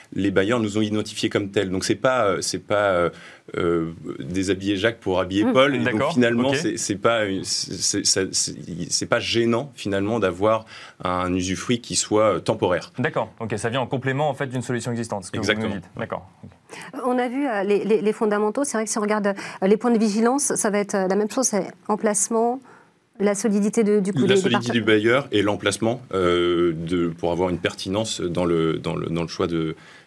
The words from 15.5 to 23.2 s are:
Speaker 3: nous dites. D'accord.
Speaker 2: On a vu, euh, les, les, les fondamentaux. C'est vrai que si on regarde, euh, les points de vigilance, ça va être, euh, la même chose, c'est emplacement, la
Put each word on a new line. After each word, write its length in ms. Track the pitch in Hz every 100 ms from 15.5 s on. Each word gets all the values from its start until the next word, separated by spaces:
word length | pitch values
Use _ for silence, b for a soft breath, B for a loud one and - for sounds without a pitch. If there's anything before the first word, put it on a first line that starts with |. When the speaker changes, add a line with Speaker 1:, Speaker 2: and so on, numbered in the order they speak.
| 107 110
Speaker 3:
nous 60 | 101
dites. 100 | 90 -
D'accord. 340 | 113 90 90 _ 101 - - B B 277
Speaker 2:
On 140 | 269 247
a 80 | 247
vu, 220 | 254 285
euh, 160 | 214
les, 200 | 196 202
les, 160 | 190 208
les 120 | 208
fondamentaux. 500 | 214 220 208 214 214
C'est 140 | 285 220
vrai 80 |
que 60 | 220
si 80 | -
on 40 |
regarde, 240 | 208 214 202
euh, 400 | 196 - - 190
les 100 | 220
points 140 | 247
de 80 | 233
vigilance, 560 | 220 202 233 269 -
ça 160 | - 220
va 80 | 202
être, 160 | 202
euh, 140 | 202 185
la 80 | 190
même 140 | 208
chose, 160 | 269 254
c'est 180 | 202 - - -
emplacement, 720 | 214 214 208 - 226 233 262 B B B B _
la 160 | -